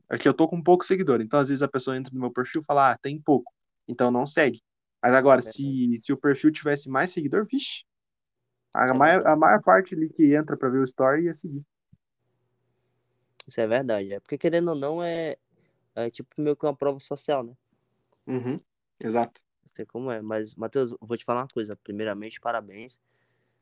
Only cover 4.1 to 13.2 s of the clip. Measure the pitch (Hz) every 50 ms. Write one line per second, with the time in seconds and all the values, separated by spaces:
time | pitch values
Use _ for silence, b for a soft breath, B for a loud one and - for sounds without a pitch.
4.1 | 123 123 143 147 - 170 151 123 120 - _ _ _ _ _ _ _ _ - 123
5.1 | 127 135 127 139 131 120 120 113 - - 139 139 135 131 123 120 120 110 - -
6.1 | 139 131 - 143 139 - - 156 151 - 147 147 143 143 - 135 135 135 170 180
7.1 | - 180 147 135 175 202 214 - 254 285 - - - - - _ _ _ _ _
8.1 | _ _ _ _ _ _ _ _ _ _ _ _ - - 123 127 131 131 147 160
9.1 | 180 190 - 139 156 156 156 175 214 208 - 185 185 190 185 - 185 160 160 156
10.1 | - - 156 143 143 151 156 147 147 135 135 127 127 135 135 127 - - 131 131
11.1 | 143 160 175 170 160 - - 165 139 147 147 _ _ _ _ _ _ _ _ _
12.1 | _ _ _ _ _ _ _ _ _ _ _ _ _ _ _ _ _ _ _ _
13.1 | _ _